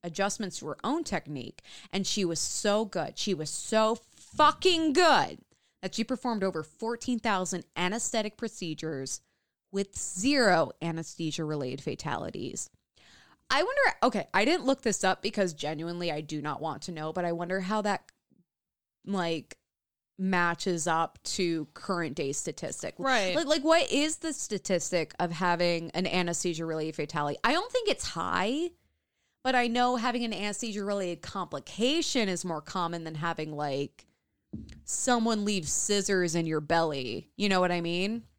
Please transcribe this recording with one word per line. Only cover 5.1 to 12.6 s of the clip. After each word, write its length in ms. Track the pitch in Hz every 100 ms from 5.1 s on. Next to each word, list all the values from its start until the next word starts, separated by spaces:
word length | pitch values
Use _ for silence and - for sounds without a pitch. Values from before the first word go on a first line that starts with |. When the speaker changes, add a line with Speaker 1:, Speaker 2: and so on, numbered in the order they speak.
| 226 139 73 _ _ _ _
Speaker 1:
that 120 | 190
she 100 | -
performed 400 | 226 262 247 220
over 180 | 190 170
fourteen 560 | 156 _ 226 233 - 240
thousand 460 | 226 190 185 180 - -
anesthetic 600 | 180 220 - 233 214 -
procedures 840 | 226 - 175 156 160 143 135 - _ _ _ _ _
with 240 | 196 202 -
zero 760 | - 180 226 285 226 170 156 -
anesthesia-related 1000 | 165 160 160 - 160 151 156 151 127 135
fatalities. 880 | 151 - 147 120 - - - -